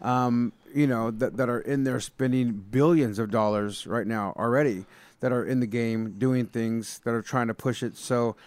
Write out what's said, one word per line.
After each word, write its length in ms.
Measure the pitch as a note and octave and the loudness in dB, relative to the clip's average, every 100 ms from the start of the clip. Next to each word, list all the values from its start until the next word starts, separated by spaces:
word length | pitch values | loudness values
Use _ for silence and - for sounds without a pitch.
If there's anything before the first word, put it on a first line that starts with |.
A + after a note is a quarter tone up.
um, 520 | A#2 B2+ B2 A#2+ A#2+ - - | 0 2 2 2 0 -4 -6
you 140 | C#3 C#3+ | 0 2
know, 240 | A#2 A2+ | 2 -2
that, 240 | A2 B2+ A#2 | 0 -2 0
that 100 | B2 | -2
are 100 | A#2+ | -2
in 240 | - C#3 | -2 0
there 160 | C3+ B2 | 0 -2
spending 540 | - - C3 B2+ B2 | -6 -2 0 2 0
billions 680 | G#2 G2 A#2+ D3+ E3+ B2 G2+ | -2 -2 4 6 6 4 0
of 100 | A2 | 0
dollars 540 | A2 G#2+ G#2 G#2 F#2+ - | 2 2 2 -2 -6 -4
right 220 | A2+ G#2 | -4 -2
now 260 | A2 G2 - | -2 -4 -2
already 480 | A2+ B2+ D3+ F#2 F#2+ - - _ | 2 4 2 0 -8 -20 -20 _
that 120 | B2+ | -2
are 140 | B2 G#2 | 0 0
in 140 | B2+ | 0
the 80 | A#2+ | 0
game 480 | A#2+ A#2 A2+ A2+ G2 | -2 0 -2 -4 -2
doing 280 | C3 B2+ A2+ | 0 2 0
things 520 | A#2+ A2+ A2+ G#2+ - | -2 -2 -2 -4 -6
that 100 | A#2+ | -4
are 80 | A#2 | -4
trying 260 | G#2 B2+ A#2 | -2 -2 -2
to 60 | |
push 300 | A2 C3+ A#2 | -2 -2 -2
it. 140 | A#2+ - | -6 -8
So 380 | - B2 A#2 - | -2 0 0 -4